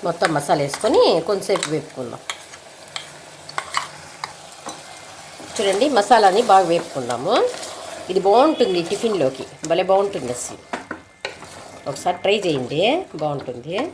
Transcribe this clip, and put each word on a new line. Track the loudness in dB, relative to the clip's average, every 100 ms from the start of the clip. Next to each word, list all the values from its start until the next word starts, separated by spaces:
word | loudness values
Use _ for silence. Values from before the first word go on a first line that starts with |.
మొత్తం | -4 -2 0
మసాలా | 0 2 0
వేసుకొని | 0 -2 2 4 6 4
కొంచెంసేపు | 0 -4 0 -2 0
వేపుకుందాం. | -4 -6 -10 -10 -12 -12 -12 -12 -20 -20 -20 -16 -14 -14 -18 -20 -20 -14 -12 -8 -8 -8 -14 -18 -14 -16 -16 -18 -16 -14 -14 -16 -18 -18 -18 -18 -16 -14 -2
చూడండి, | 0 2 4
మసాలాని | 2 6 8 8 6
బాగా | 6 6 6
వేపుకుందాము. | 2 0 -6 -4 -4 0 2 0 -2 -12 -12 -12 -12 -4
ఇది | 0
బాగుంటుంది | 4 6 6 4 2 2
టిఫిన్లోకి, | -2 -2 -2 2 0 0 -12 -10 -2
భలే | 0
బాగుంటుంది | 4 2 2 -2 -6
అసలు. | -6 -8 -12 -12 -12 -10 -14 -14 _ -14 -12 -18 -18 -18 -12 -10
ఒకసారి | -4 -4 -2
ట్రై | 0 0
చేయండి, | 2 -2 -2 0 2 0 -4
బాగుంటుంది. | -6 -4 -4 -6 -10 -8 -6 -6